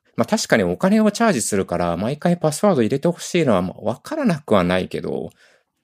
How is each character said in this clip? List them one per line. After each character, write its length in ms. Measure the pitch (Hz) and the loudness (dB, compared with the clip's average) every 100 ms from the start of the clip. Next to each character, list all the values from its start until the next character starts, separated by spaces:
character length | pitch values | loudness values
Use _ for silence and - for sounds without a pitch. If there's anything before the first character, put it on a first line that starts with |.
| _ - | _ -4
ま 80 | |
あ、 20 | 233 | -2
確 220 | 226 - | -2 2
か 100 | 233 | 2
に 60 | |
お 140 | 180 90 | 2 0
金 240 | 190 220 | 2 4
を 100 | 214 | 2
チ 100 | - | 2
ャ 80 | 233 | 0
ー 40 | |
ジ 80 | 143 | 0
す 140 | - 196 | 0 -2
る 100 | - | 0
か 120 | 87 | -2
ら、 200 | 87 85 | 0 -2
毎 200 | 107 147 | -4 -2
回 200 | 180 175 | 0 0
パ 160 | 156 | 0
ス 100 | 147 | 0
ワ 80 | 208 | 2
ー 40 | 156 | 2
ド 60 | |
入 80 | 107 | 2
れ 100 | 135 | 0
て 80 | - | -2
ほ 120 | - | -4
し 220 | - 180 | -4 0
い 40 | 143 | 2
の 80 | |
は、 80 | 98 | 2
ま 140 | 92 - | 0 -6
あ、 40 | |
わ 160 | 104 120 | -8 -8
か 180 | - 320 | -8 -4
ら 100 | 269 | -2
な 140 | 156 | -2
く 140 | - | 0
は 100 | 104 | 2
な 160 | 90 92 | 2 0
い 80 | 92 | -2
け 140 | 78 | -6
ど、 280 | 85 67 - - _ _ _ _ | -6 -8 -8 -14 _ _ _ _